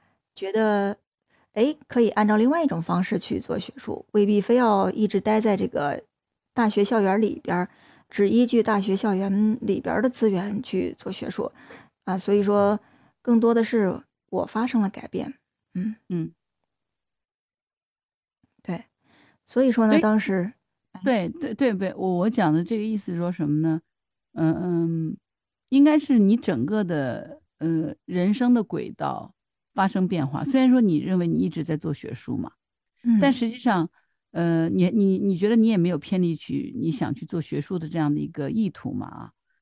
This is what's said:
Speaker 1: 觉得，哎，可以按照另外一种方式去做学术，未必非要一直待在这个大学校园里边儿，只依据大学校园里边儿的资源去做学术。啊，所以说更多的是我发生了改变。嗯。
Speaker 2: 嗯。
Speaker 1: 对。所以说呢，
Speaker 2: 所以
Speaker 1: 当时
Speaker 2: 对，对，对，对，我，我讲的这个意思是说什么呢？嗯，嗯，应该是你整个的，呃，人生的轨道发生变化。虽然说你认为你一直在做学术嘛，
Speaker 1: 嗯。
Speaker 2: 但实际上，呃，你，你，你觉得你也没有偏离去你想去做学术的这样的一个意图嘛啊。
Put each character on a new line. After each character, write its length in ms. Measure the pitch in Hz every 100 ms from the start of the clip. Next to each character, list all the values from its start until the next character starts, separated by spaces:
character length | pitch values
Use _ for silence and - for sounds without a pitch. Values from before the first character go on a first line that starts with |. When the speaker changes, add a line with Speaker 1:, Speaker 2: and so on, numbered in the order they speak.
| _ _ _
Speaker 1:
觉 160 | - 190
得， 440 | 214 220 202 196 208 _ _ _ _ _
哎， 220 | 214 269 302 -
可 100 | 247
以 80 | 226
按 140 | - 214
照 120 | 214
另 120 | 240
外 140 | 330
一 40 | 311
种 140 | 165
方 220 | 165 175
式 160 | 185 170
去 180 | - -
做 220 | - -
学 140 | - -
术， 300 | - - -
未 120 | 214 202
必 140 | 208
非 160 | 190 247
要 340 | 233 202 185
一 140 | 208 208
直 140 | 196
待 220 | 214 220
在 160 | 220 196
这 100 | 185
个 340 | - 143 - - _ _ _ _
大 160 | - 220
学 160 | 208 202
校 160 | 226
园 200 | 190 202
里 180 | 214 -
边 120 | - 180
儿， 120 | - _ _ _ _
只 200 | - 196
依 160 | 226 247
据 180 | 233
大 160 | 226 208
学 160 | 196 196
校 180 | 214
园 440 | 190 196 196 214 233
里 180 | 208 190
边 120 | 175
儿 80 | 202
的 80 | 247
资 200 | - 220
源 300 | 196 202 208
去 320 | - 185 180 -
做 140 | -
学 180 | 190 -
术。 220 | - - - - - - _ -
啊， 120 | 185
所 160 | 202
以 80 | 208
说 380 | 202 202 202 208 _ _ _ _
更 180 | - 233
多 140 | 233
的 100 | 233
是 380 | 226 233 190 - - _ _
我 160 | 185 -
发 200 | 220 247
生 160 | 226
了 80 | 196
改 180 | - -
变。 260 | 180 - - _ _ _
嗯。 220 | 180 214 214 -
Speaker 2:
嗯。 220 | 175 165 - _ _ _ _ _ _ _ _ _ _ _ _ _ _ _ _ _ _ _ _ _ _
Speaker 1:
对。 220 | - 180 - _ _ _ _ _ _
所 180 | 247
以 80 | 262
说 160 | 226 220
呢， 60 |
Speaker 2:
所 40 | 311
以 40 |
Speaker 1:
当 180 | 214 214
时 340 | - 190 185 - _ _ _ -
Speaker 2:
对， 260 | 269 233 175
对， 240 | 330 302
对， 200 | 220 262
对， 200 | 190 190 -
我， 220 | 185 180
我 120 | 208
讲 240 | 233 170
的 100 | 156
这 140 | 170 226
个 60 |
意 120 | 220 214
思 160 | -
是 40 | 170
说 140 | 175
什 180 | 175 147
么 100 | 151
呢？ 200 | 160 160 - _ _ _ _
嗯， 200 | - 160 -
嗯， 560 | 180 170 165 165 160 - _ _ _ _ -
应 140 | 269
该 140 | 294 302
是 220 | 294 240
你 180 | 196 233
整 280 | - 135 139
个 180 | 214
的， 580 | 180 151 131 113 - - _ -
呃， 340 | 160 160 151 - -
人 280 | 180 185
生 200 | 208 247
的 80 | 240
轨 300 | 202 165 117
道 420 | - 143 120 - _ _ _ _
发 140 | - 190
生 200 | 190 185
变 180 | 175 135
化。 180 | -
虽 160 | - 262
然 100 | 254
说 120 | 254
你 160 | 214 151
认 200 | 143 185
为 100 | 175
你 120 | 160
一 100 | 180
直 140 | 165
在 140 | 156 151
做 160 | 165
学 200 | 143 -
术 240 | 120 - 120
嘛， 140 | - - _ _ _ _
Speaker 1:
嗯。 160 | 240 220
Speaker 2:
但 100 | 277
实 180 | 254 233
际 80 | 247
上， 320 | 240 185 165 _ _ _ _
呃， 360 | - 170 165 165
你， 220 | 190 180
你， 280 | 226 196 190
你 200 | 202 175
觉 100 | 202
得 80 | 226
你 120 | 220
也 100 | 202
没 100 | 175
有 100 | 175
偏 240 | - 185
离 140 | 170 156
去 380 | - 139 - -
你 160 | 165
想 240 | 143 156 135
去 100 | 160
做 160 | 175
学 200 | - 147
术 180 | - 180
的 80 | 160
这 100 | 170
样 160 | 147
的 60 | 147
一 80 | 147
个 240 | 156 139
意 180 | 220 196
图 220 | - -
嘛 160 | 98 -
啊。 240 | - 110 _ _ _